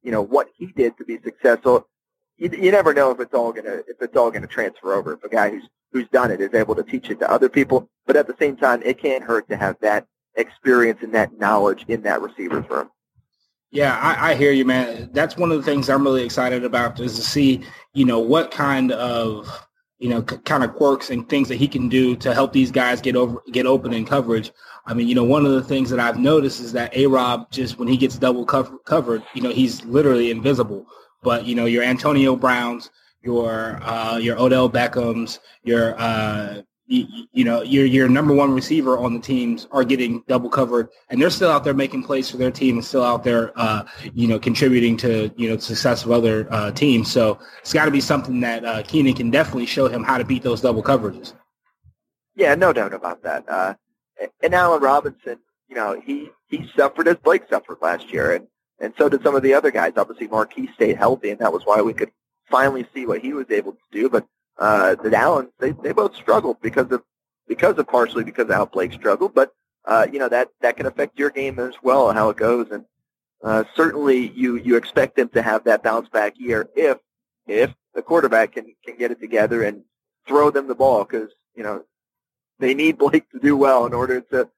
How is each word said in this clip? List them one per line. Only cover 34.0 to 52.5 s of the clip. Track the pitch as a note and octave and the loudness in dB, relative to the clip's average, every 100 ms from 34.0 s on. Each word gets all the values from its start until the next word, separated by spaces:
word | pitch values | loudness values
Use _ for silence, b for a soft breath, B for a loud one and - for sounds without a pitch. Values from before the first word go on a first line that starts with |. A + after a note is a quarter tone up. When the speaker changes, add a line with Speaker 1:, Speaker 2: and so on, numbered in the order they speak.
| A2+ A#2 | -2 -2
Speaker 2:
your | A#2 A#2 | -2 2
Odell | B2+ B2+ B2+ | 4 4 4
Beckhams, | B2 A#2+ B2+ A#2 A#2 A2+ - b b | 2 0 -2 -2 -4 -6 -12 b b
your, | A#2 A#2 A2+ A2+ | 0 2 2 -2
uh, | A#2 A2 G#2+ G#2 G#2 G#2 - _ _ | -4 -2 -2 -4 -8 -12 -18 _ _
y-, | B2+ - | -2 -2
y-, | A#3 - | -12 -8
you | B2+ A#2+ | -2 0
know, | A#2 | 0
your, | B2+ C#3 C3+ | 0 2 4
your | C3 B2+ | 4 4
number | C3 D3+ | 4 4
one | C#3+ C#3 | 4 4
receiver | C3 - D#3 C3 B2+ | 0 0 0 2 0
on | B2 | -2
the | A#2 | -4
teams | B2+ C3 A#2+ A2+ - | -4 -2 -2 -4 -4
are | C#3 | -2
getting | B2 C3 A#2+ A#2 - | 0 0 -2 -4 -2
double | B2+ A#2+ | -2 0
covered, | C#3+ B2 A#2+ A2+ b b | -2 0 -2 -4 b b
and | B2+ | 0
they're | E3+ | 0
still | - F3+ | 2 2
out | D3 | 2
there | C#3+ C3+ | 0 -2
making | C3+ C3 | -2 -4
plays | B2 C3+ C3 | -4 -4 -4
for | B2+ | -4
their | B2+ | -4
team | B2+ C3 A#2 | 0 0 0
and | |
still | A2+ C3+ | -2 0
out | A#2+ A#2 | 0 0
there, | B2 A#2 A2+ - | 0 0 -2 -4
uh, | A2 G#2+ - B A2 A#2+ | -2 -2 -6 B -12 -2
you | A#2 | 0
know, | G#2+ | 0
contributing | B2+ A2+ C#3 B2+ A#2 A2+ | -2 2 2 4 2 0
to, | B2 A2 G#2+ - | 0 0 -2 -4
you | A2+ | -4
know, | A2 | -4
success | - A2 C3+ A#2 | -6 -2 -2 -2
of | A2+ | 0
other, | A#2+ A#2 A2 G#2+ | 2 2 0 -2
uh, | A2 G#2 | -4 -4
teams. | - D3 A#2+ A2 | 0 2 2 2
So | B2+ A2 G2+ B B | 2 2 0 B B
it's | - | -4
gotta | D#3 D3+ | 0 2
be | C#3 | 0
something | B2+ D3 C3+ B2+ | 0 -2 -2 -4
that, | A#2+ A#2 A#2 | -4 -4 -6
uh, | A2 | -6
Keenan | G#2 D#3 C3+ | -2 2 2
can | B2 A#2 | 2 0
definitely | C3 D#3 C3 A#2+ | 2 0 -4 -4
show | - C3 | 0 0
him | A#2+ | 0
how | A2+ C3 | -2 -2
to | B2+ | -2
beat | B2+ | -2
those | B2+ A2+ | -2 0
double | B2+ A2 | 0 0
coverages. | G#2+ C3 G#2+ F#2 - _ _ _ _ _ _ _ _ _ _ - | 2 0 0 -10 -20 _ _ _ _ _ _ _ _ _ _ 0
Speaker 1:
Yeah, | E3 | 2